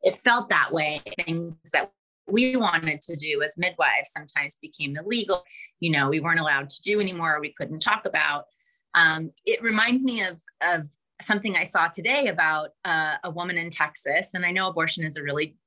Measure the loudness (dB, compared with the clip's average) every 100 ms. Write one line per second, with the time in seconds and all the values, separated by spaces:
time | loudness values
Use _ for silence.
0 | 2 2 4 4 4 2 2 2 0 -2
1 | -8 -8 -4 -4 -4 -10 -2 -2 -2 _
2 | _ _ -2 2 4 2 2 2 0 -4
3 | -6 -6 -4 -2 -2 -2 -4 2 2 2
4 | -2 -10 -8 -6 -6 -8 -18 -10 -8 -6
5 | -2 -2 0 -2 -2 -20 -20 _ 0 2
6 | 2 2 2 0 2 0 -2 -8 0 0
7 | 0 -2 0 0 -4 -8 -8 -2 0 0
8 | 0 0 0 0 -6 _ -20 -20 _ 4
9 | 6 4 -4 _ -2 0 0 2 2 2
10 | 0 0 -4 -6 -20 _ 0 0 -2 -16
11 | _ _ -2 0 2 -2 0 2 0 0
12 | -2 0 0 2 2 2 -4 _ -2 0
13 | 0 -2 -6 -8 -4 -4 -6 -2 -2 -2
14 | -2 -2 -2 -4 -2 0 -2 0 -2 0
15 | -6 -6 -4 -2 -4 _